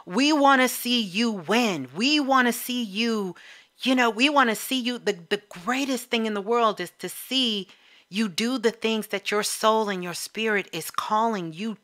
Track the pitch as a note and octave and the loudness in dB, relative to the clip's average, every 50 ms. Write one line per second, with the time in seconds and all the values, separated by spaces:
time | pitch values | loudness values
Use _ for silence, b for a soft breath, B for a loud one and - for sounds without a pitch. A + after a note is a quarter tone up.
0 | B F3 F3+ A#3 C#4 D4 D#4 C#4+ C#4 C#4 C#4 B3+ B3+ B3 - - - A#3+ B3 A#3+ | B -4 0 2 2 4 4 6 6 6 6 6 4 2 0 -2 -2 0 0 0
1 | A3 F#3 E3 G#3 A#3+ A#3 G#3+ F#3+ D#3+ D3 G#3 A#3+ B3 G#3+ F3+ D3+ B2+ B2+ C3+ E3+ | 0 -2 0 0 0 0 0 -2 -2 0 2 2 2 2 0 -2 -4 -6 -4 -2
2 | A#3 C#4 D4+ D4+ C#4 B3+ C4+ C4 B3 A#3+ A3+ - - - B3 B3 A#3 G3+ F#3 G#3+ | 0 2 2 2 2 4 4 4 4 4 2 -2 -4 -6 -4 -4 -4 -4 -4 -2
3 | A#3 A#3 A3+ G#3+ G3 F3+ F3 B B B B B B B _ - - A#3+ C4 B3+ | 0 0 0 -2 -2 -4 -6 B B B B B B B _ -4 0 2 2 4
4 | B3 A#3 G#3+ G#3 C4 D4+ D4 C#4 C4 A#3 G#3+ - - - C4 C4 A#3 B3 B3 A#3 | 4 2 4 2 2 4 4 4 4 4 2 -2 -4 -4 -4 -2 -2 -2 -4 -4
5 | D#3+ G3+ G3 E3+ E3+ - C4 - - - - F3+ E3+ G#3+ B3+ C4+ C#4 C4 C4 A#3 | -2 -4 -4 -4 -4 -4 -4 -4 -4 -8 -18 -8 -6 -4 -2 -2 -2 -2 -4 -4
6 | - - - A3+ A3 A3 G#3+ G3+ F#3 G#3+ A#3 A#3+ A#3 G#3+ G3 - F3+ E3 - - | -4 -2 -2 0 0 0 -2 -2 -2 0 2 2 2 2 2 0 -4 -8 -10 -10
7 | - F3 - - - - B3+ C4 B3+ A#3 G#3+ G3+ F3+ b b b b b b b | -10 -10 -10 -12 -8 -4 0 0 0 0 0 -2 -6 b b b b b b b
8 | b - F3 G#3 A3+ G3+ D#3+ - A3 A#3+ C4 B3+ G#3+ A3+ A3 - - A3+ A3 A3 | b -6 -4 -2 -2 -2 -2 -2 -2 0 0 0 0 0 0 0 -2 -2 -2 -2
9 | G#3 - - F#3+ - - G#3 G#3 G3+ - - - - A3 A3 A3 A3 G3+ G3 F3+ | -2 -4 -6 -6 -4 -2 -2 -2 0 -2 -2 0 2 2 2 2 0 -2 -4 -4
10 | F3+ F3 E3 - - - - G#3 A3+ A3 G#3 G3 F3+ - - E3 D#3 - - - | -6 -8 -8 -10 -10 -10 -6 -4 -2 0 0 0 -2 -4 -8 -10 -8 -8 -8 -6
11 | - - G#3+ G#3+ A3+ A#3 A3 G3 E3+ E3 D#3 E3 G#3+ A3+ G3+ - | -4 0 0 0 2 0 -2 -4 -6 -8 -8 -8 -8 -8 -8 -8